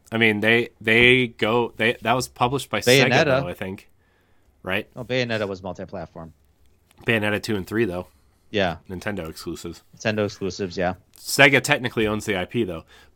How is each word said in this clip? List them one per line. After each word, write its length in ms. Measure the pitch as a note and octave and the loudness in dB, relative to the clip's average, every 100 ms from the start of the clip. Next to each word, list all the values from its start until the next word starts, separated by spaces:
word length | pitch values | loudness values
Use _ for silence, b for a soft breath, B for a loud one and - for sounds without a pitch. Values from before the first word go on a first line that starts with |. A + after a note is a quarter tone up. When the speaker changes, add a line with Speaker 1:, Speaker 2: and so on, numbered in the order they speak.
| - | -6
Speaker 1:
I 60 | A2+ | 2
mean, 240 | A2+ G#2 | 2 4
they, 280 | G#2+ A#2 A#2 - | 4 4 2 -4
they 480 | G#2+ A2+ B2 B2+ A#2+ | 2 6 6 4 0
go, 460 | - A2 A#2+ A#2 - | -2 0 0 -2 -2
they, 200 | A2+ - | -2 0
that 100 | A2 | 0
was 140 | B2+ B2+ | 0 -2
published 420 | - B2 C3+ - | -2 -2 -2 -4
by 100 | G#2+ | -2
Sega, 240 | A#2+ C3+ B2+ | 4 4 6
Speaker 2:
Bayonetta. 160 | B2+ D#3 C3 | 4 2 0
Speaker 1:
though, 60 | F2 | -2
I 60 | E2+ | -8
think. 340 | F#2+ G2 - _ _ _ _ _ _ _ | -10 -12 -16 _ _ _ _ _ _ _
Right? 260 | F#2 G2 - - | -6 -6 -6 -12
Speaker 2:
Oh, 80 | |
Bayonetta 440 | A2+ B2+ A#2+ A2 G2+ | -6 -4 -2 -2 -4
was 160 | F#2+ | -6
multi-platform. 720 | F#2+ F2 F#2 E2+ D#2+ E2 E2 - _ _ _ _ _ - - | -10 -12 -12 -12 -14 -14 -18 -20 _ _ _ _ _ -6 0
Speaker 1:
Bayonetta 360 | A2+ G#2 G#2 | 0 2 -2
two 140 | - G#2 | -2 -6
and 100 | F2 | -2
three, 200 | G#2+ G#2+ | -2 -2
though. 220 | F2 F2+ _ _ _ _ | -2 -10 _ _ _ _
Speaker 2:
Yeah. 260 | G#2 F#2 D#2+ - | -2 -2 -4 -10
Speaker 1:
Nintendo 400 | F2+ A2 G2 D#2+ | -10 -8 -8 -10
exclusives. 540 | - F2 D#2+ E2+ E2+ _ - | -10 -10 -10 -12 -14 _ -8
Speaker 2:
Nintendo 280 | A2+ G#2+ G#2 | -4 -2 -2
exclusives, 520 | - F#2+ - F#2+ F2 | -4 -8 -6 -8 -4
yeah. 160 | F2+ F2+ _ - | -4 -4 _ -18
Speaker 1:
Sega 440 | - - C#3 C3 | -2 6 6 6
technically 440 | D3 C#3+ A#2+ - G#2+ | 2 -2 -2 -2 0
owns 200 | G#2+ G#2+ | -2 -2
the 120 | F#2+ | -4
I 80 | F2+ | -2
P, 180 | A#2+ | -4
though. 220 | F#2+ D#2+ b b b | -4 -6 b b b